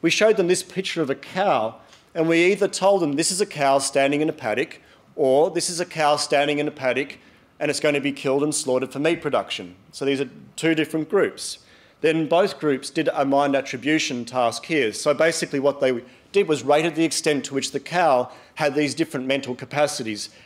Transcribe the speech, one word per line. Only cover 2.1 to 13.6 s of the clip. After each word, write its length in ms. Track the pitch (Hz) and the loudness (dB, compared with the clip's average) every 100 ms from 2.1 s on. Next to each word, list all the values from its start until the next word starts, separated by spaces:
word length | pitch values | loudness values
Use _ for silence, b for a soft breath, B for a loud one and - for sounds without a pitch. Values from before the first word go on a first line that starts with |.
| 170 | -2
and 120 | 160 | 2
we 240 | 165 180 | 4 4
either 160 | 196 196 | 4 0
told 360 | - 190 196 | 2 4 4
them, 100 | 156 | 2
"This 160 | 143 165 | 0 -2
is 100 | 185 | 0
a 60 | 202 | -4
cow 320 | 147 139 139 | 0 2 2
standing 440 | 139 139 139 147 | 2 2 2 2
in 80 | 156 | -2
a 40 | |
paddock," 460 | 156 120 107 165 - b b b - | -2 -4 -2 -4 -8 b b b 0
or, 360 | 135 135 180 | 2 4 4
"This 180 | 165 175 | 0 -4
is 100 | 170 | -4
a 60 | 175 | -6
cow 300 | 160 147 147 | 0 2 2
standing 420 | - 143 147 147 | 2 2 2 0
in 100 | 147 | -2
a 40 | |
paddock, 480 | 147 131 123 147 - b b b b | -2 -2 -2 -4 -10 b b b b
and 120 | 147 | -4
it's 80 | 139 | 0
going 160 | 151 143 | 0 0
to 60 | |
be 100 | 139 | -2
killed 320 | 139 139 139 | -4 -2 0
and 100 | 151 | 0
slaughtered 380 | 147 131 127 127 | -2 -2 -2 -2
for 80 | 131 | -2
meat 220 | 156 170 | -2 0
production." 540 | 147 120 98 - 90 92 _ | -2 -2 -2 -8 -12 -16 _
So 140 | - 139 | -6 -2
these 160 | 139 | -2
are 80 | 135 - - - | -4 -8 -20 -4
two 200 | 165 160 | 0 0
different 340 | 147 160 151 | 0 -4 -2
groups. 500 | 196 120 - - - b b b b | 0 0 -2 -12 -14 b b b b
Then 260 | 156 160 151 | 0 0 2
both 320 | 170 196 - | 2 2 0
groups 300 | 151 131 - | -2 -2 -2
did 200 | 165 156 | -2 -2
a 120 | 160 139 | 0 2
mind 300 | 139 143 | 2 2
attribution 720 | 139 | 0